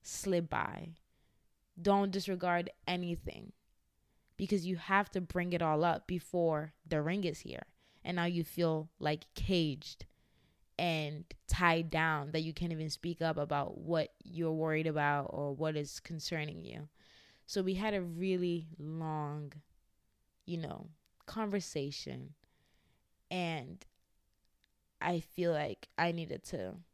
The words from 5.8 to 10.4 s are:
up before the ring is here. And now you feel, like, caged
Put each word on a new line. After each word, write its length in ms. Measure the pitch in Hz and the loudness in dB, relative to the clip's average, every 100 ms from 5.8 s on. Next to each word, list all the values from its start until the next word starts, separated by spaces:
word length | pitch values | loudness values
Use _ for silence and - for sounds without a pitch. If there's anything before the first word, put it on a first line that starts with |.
up 240 | 170 - - | 4 2 0
before 680 | 180 - 180 165 156 156 _ 156 | -4 0 2 4 2 -2 _ -2
the 140 | 156 | 0
ring 220 | 151 190 | 2 0
is 160 | 180 - | 0 -4
here. 260 | - 62 - _ _ _ | -8 -12 -14 _ _ _
And 120 | - 180 | -2 2
now 100 | 175 | 2
you 180 | 175 | 2
feel, 460 | 160 - 165 160 156 _ | 0 2 2 2 -2 _
like, 260 | 151 156 - | 0 0 -4
caged 720 | - - 180 156 135 - - - _ _ _ | -4 2 4 4 0 -8 -14 -16 _ _ _